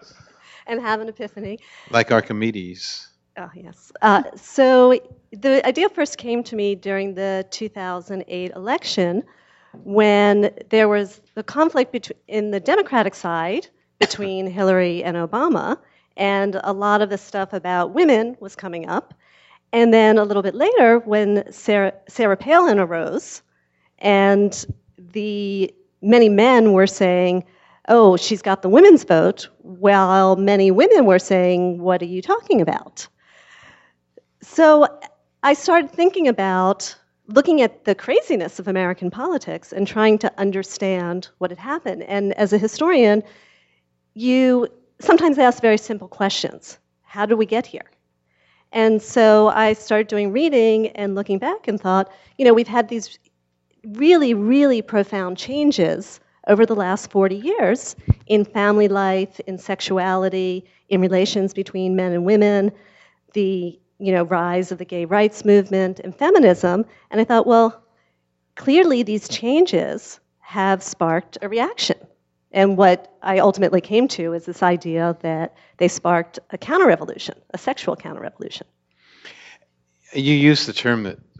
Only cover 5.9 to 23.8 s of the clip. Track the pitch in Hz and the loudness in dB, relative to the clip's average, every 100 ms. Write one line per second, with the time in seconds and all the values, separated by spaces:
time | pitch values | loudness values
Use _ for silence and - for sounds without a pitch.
5.9 | - 294 - 240 233 240 220 202 196 196 | -4 -8 -8 -8 -6 -6 -6 -6 -6 -6
6.9 | 196 196 185 196 190 190 - 220 202 185 | -6 -6 -6 -6 -6 -8 -12 -12 -10 -10
7.9 | 180 175 190 - 180 180 - 196 302 - | -10 -12 -14 -12 -12 -12 -12 -6 -6 -4
8.9 | - 175 180 - _ _ _ _ - - | -4 -2 -4 -8 _ _ _ _ -20 -4
9.9 | 202 214 208 208 208 202 - - 220 214 | 0 2 4 4 2 0 -4 -2 2 2
10.9 | 208 196 - _ - 214 277 320 311 254 | 0 -4 -10 _ -16 -8 -2 0 0 -4
11.9 | 247 - - - 214 208 202 180 381 392 | -6 -12 -16 -10 -8 -6 -4 -2 -2 0
12.9 | 247 208 - 175 165 170 240 - _ _ | -2 -2 -4 -8 -6 -4 -6 -10 _ _
13.9 | - 208 - 196 190 190 185 190 185 180 | -6 -4 -4 -8 -8 -8 -4 0 0 0
14.9 | 175 165 170 165 214 320 214 151 294 _ | -4 -6 -6 -6 -4 -2 -2 -4 -8 _
15.9 | _ _ - 196 196 202 190 196 196 208 | _ _ -6 -4 -2 -4 -6 -6 -4 0
16.9 | 208 208 196 - 202 190 196 180 180 170 | 0 0 -6 -10 -10 -8 -8 -6 -4 -4
17.9 | 226 339 226 226 247 196 - 190 170 165 | 0 2 2 -2 -10 -18 -18 -14 -12 -8
18.9 | 180 - _ _ _ _ _ _ 233 233 | -8 -10 _ _ _ _ _ _ 0 4
19.9 | 226 220 220 208 202 190 208 339 494 240 | 6 6 4 2 -2 -4 -2 0 4 4
20.9 | 233 233 208 202 208 202 - - 208 196 | 4 2 0 0 0 -4 -8 -2 0 0
21.9 | - _ - 220 190 269 330 349 202 175 | -4 _ -4 0 0 2 2 4 2 0
22.9 | 170 165 202 - - _ _ _ _ | -2 -6 -8 -10 -16 _ _ _ _